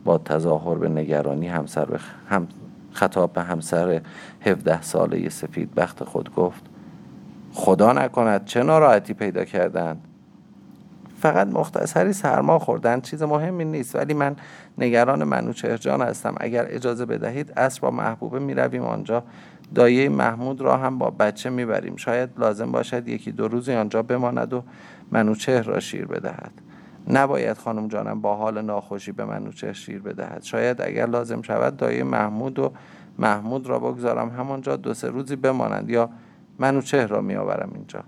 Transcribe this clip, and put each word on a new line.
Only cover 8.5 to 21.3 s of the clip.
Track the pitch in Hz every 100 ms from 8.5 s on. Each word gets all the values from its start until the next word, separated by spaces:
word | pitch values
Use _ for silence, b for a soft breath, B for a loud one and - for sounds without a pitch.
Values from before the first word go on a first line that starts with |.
| 120
ناراحتی | 131 160 147 107 101
پیدا | 107 104 92 92
کردند؟» | 98 87 82 85 80 - - - - - - - - - - - -
فقط | 160 160 202
مختصری | - 156 - - 160 180
سرما | 196 143 131 139 160
خوردند، | 156 113 117 123
چیز | 127 151
مهمی | 151 151 160 180 160
نیست، | 156 127 -
ولی | 143
من | 151 139 143 B B B -
نگران | 123 117 123 143
منوچهر | 147 131 117 117 117 117
جان | 135 135
هستم. | 123 107 113 -
اگر | - 120 117
اجازه | 120 123 120 120
بدهید، | 110 107 131 147
عصر | - 131 127
با | 131
محبوبه | 123 107 113 117 123
می‌رویم | 139 131 127 127
آنجا. | 120 110 101 117 120 B B B B 117
دایه | 123 123 139
محمود | 139 120 117 127 135
را | 135 131
هم | 131 127
با | 117
بچه | - 139